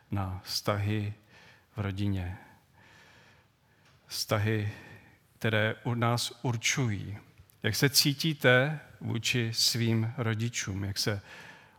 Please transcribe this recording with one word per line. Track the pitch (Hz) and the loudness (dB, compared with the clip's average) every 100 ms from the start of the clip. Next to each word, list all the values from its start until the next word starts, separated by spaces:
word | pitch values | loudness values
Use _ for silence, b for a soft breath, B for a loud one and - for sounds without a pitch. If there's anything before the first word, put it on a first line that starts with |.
| B | B
na | 101 95 92 | -4 -4 -8
vztahy | - - - 101 101 107 101 104 - B B B B - | -8 -6 -2 0 0 0 -2 -8 -16 B B B B -6
v | |
rodině. | 101 95 101 95 90 92 B B _ _ B B B B B B B _ _ _ _ - - | -4 -2 -2 -2 -4 -8 B B _ _ B B B B B B B _ _ _ _ -20 -12
Vztahy, | - - 107 107 110 104 B B B B B _ - | -6 0 2 2 2 -2 B B B B B _ -4
které | 113 107 107 - | 0 2 2 0
u | - | -4
nás | 117 117 120 - - | 0 2 2 -2 -4
určují, | 131 113 - - 123 101 95 101 - - - _ | -2 -2 0 0 0 -2 -6 -10 -14 -20 -20 _
jak | 117 104 | -2 2
se | 139 | 2
cítíte | - 151 139 165 147 135 127 139 151 - - | 4 2 2 0 2 6 6 6 0 -10 -10
vůči | 110 117 - 123 113 | -4 -4 0 0 0
svým | 113 - 113 113 113 110 120 | 2 2 2 2 2 2 0
rodičům, | 113 110 117 - - 98 | -2 0 -2 -4 -4 -4
jak | 98 101 | -4 -2
se | - 101 - B B B B | -2 -2 -4 B B B B